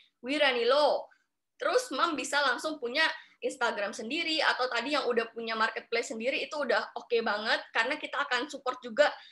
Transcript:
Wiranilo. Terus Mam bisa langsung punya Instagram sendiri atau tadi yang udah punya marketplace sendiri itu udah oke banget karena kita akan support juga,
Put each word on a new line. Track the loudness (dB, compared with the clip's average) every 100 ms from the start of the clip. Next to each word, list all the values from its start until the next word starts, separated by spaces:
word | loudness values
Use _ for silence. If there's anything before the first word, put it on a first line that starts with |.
| _ _
Wiranilo. | -4 2 4 4 4 6 4 2 -4 _ _ _ _ -4
Terus | 2 2 0
Mam | 0 0
bisa | 0 -2 2 2
langsung | 0 -2 -4
punya | -4 0 0 0 -14 -6
Instagram | -6 0 -2 0 -4 -6
sendiri | -6 -4 -2 2 2
atau | 2 0
tadi | -2 0
yang | 0 0
udah | 0 -2
punya | -6 -6 0
marketplace | 0 -2 -4 -4 -4
sendiri | -4 -2 -2 -4
itu | -4
udah | 0 0 0
oke | -10 -2 0 0
banget | -2 0 -2 -2
karena | -2 0 -2
kita | -4 -4
akan | 0 -2 -2
support | -6 -6 -6 -4
juga, | 4 4 2 -16